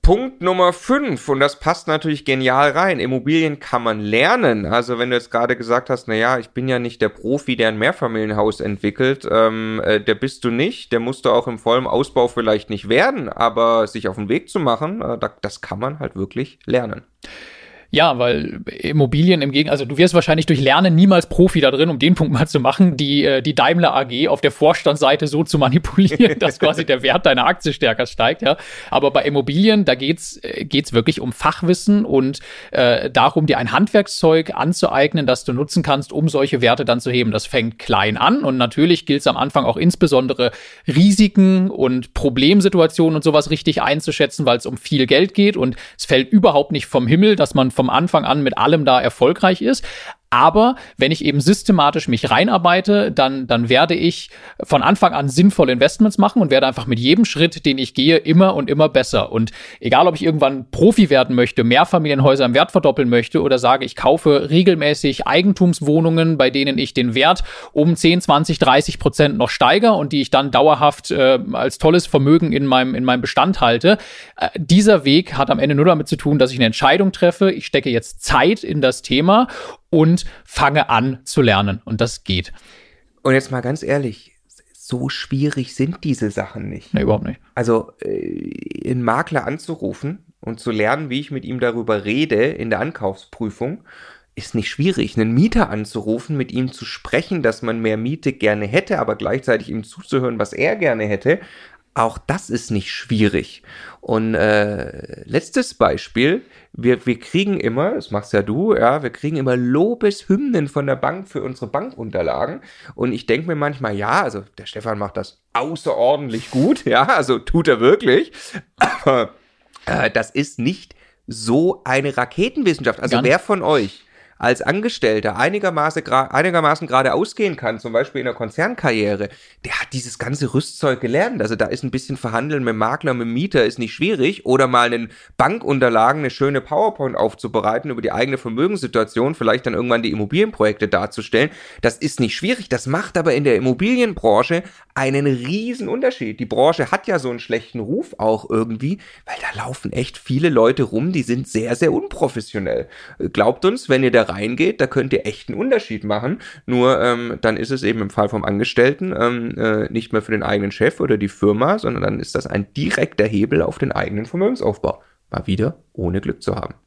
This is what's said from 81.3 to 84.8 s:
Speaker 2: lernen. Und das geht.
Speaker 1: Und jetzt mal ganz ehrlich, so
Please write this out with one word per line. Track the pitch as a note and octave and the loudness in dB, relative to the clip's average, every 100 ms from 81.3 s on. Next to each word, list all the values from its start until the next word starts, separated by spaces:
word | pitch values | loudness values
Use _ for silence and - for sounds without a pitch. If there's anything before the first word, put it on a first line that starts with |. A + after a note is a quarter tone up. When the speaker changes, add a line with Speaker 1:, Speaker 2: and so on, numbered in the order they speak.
| - | 0
Speaker 2:
lernen. | B2 G2 G2+ G#2 | 2 2 0 -4
Und | - G#2+ | -6 -4
das | A#2 - | -2 -4
geht. | - F#2 F2 - - - _ _ _ _ | -4 -4 -4 -12 -20 -20 _ _ _ _
Speaker 1:
Und | C#3 | 0
jetzt | C3 C3 | 0 0
mal | B2+ | -6
ganz | A#2+ D3+ | -4 -6
ehrlich, | - C#3+ C3 G#2+ _ _ _ _ _ | -2 -2 -4 -10 _ _ _ _ _
so | _ | _